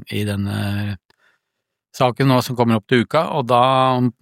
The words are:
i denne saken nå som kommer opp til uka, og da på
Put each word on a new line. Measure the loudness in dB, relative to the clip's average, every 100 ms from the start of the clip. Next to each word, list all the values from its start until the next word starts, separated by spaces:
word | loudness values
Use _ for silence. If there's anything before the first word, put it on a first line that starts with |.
| -8
i | -6 -4
denne | -4 -4 -4 -4 -4 -6 -8 _ _ _ _ _ _ _ _ _
saken | -2 0 2 2
nå | 2
som | 0 0
kommer | 2 0
opp | 2
til | 0
uka, | 2 0 -2 -4
og | 0
da | 2 4 2 2 2
på | -2 -2